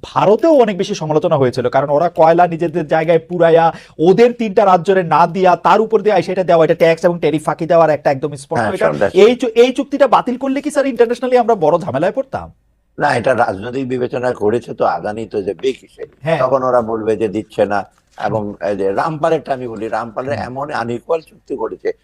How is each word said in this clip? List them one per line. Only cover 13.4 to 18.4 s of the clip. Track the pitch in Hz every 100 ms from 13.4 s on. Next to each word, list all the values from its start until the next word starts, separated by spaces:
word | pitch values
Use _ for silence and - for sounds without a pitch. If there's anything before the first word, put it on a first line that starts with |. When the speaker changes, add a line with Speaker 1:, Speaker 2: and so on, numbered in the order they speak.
| 117 95 107 131 131
Speaker 2:
বিবেচনা | 127 123 127 123
করেছে | - 104 120 117
তো, | 120 113
আদানি | 87 92 107 110
তো | 107
যে | 95
বিগ | 92 135 120
হিসেবে, | - - - _
Speaker 1:
হ্যাঁ। | 147 165
Speaker 2:
তখন | - 135
ওরা | 127 123
বলবে | 113 113 107 107
যে | 110
দিচ্ছে | 101 104 - 101
না, | 101 95 _ _ - 107
এবং | 110